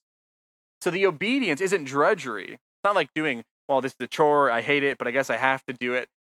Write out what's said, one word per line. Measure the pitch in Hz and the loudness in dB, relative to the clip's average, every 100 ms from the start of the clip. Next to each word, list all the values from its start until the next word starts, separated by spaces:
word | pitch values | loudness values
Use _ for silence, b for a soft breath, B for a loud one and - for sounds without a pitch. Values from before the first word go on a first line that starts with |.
| _ _ _ _ _ _ _ _ | _ _ _ _ _ _ _ _
So | 185 | -4
the | 175 190 | 0 0
obedience | 156 202 269 226 143 | 0 -2 0 0 -2
isn't | 190 190 | 0 -2
drudgery. | 135 139 160 208 135 104 90 | -2 0 2 2 -4 -8 -10
It's | 107 _ _ | -16 _ _
not | 202 | 0
like | 202 151 | 0 0
doing, | - 156 120 - _ - | -2 -2 -4 -8 _ -2
"Well, | 135 | 0
this | 131 | 0
is | - | -6
a | 123 | -8
chore, | - 151 147 135 | 2 4 4 4
I | 117 | 0
hate | 120 143 | 0 0
it, | 139 127 | 0 -2
but | 123 | -2
I | |
guess | 127 135 | -2 -2
I | 117 | 0
have | 131 135 - | 0 0 -4
to | |
do | 127 123 | -6 -4
it." | 123 - _ | -4 -6 _